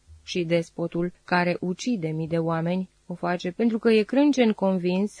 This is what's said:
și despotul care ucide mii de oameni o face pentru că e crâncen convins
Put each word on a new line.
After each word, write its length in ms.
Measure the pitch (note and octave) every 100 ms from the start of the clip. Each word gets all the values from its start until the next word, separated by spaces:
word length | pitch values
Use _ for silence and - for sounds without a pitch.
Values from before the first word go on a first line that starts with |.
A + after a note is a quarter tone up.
| _ -
și 200 | - F3+
despotul 680 | E3 E3+ E3 - E3+ E3+ F3 -
care 340 | - F3+ F3 E3+
ucide 480 | F3+ F3+ B3 A3+ D#3+
mii 200 | D#3 D#3+
de 100 | E3
oameni 520 | E3 E3 E3 F#3 F#3 _ -
o 60 |
face 380 | F3 F3 F3+ F3+
pentru 280 | F3+ A#3 G#3+
că 120 | A#3
e 120 | A3
crâncen 480 | G#3 B3+ D4 B3+ A3+
convins 680 | G#3 G3 F#3+ F3 F#3 G#3 -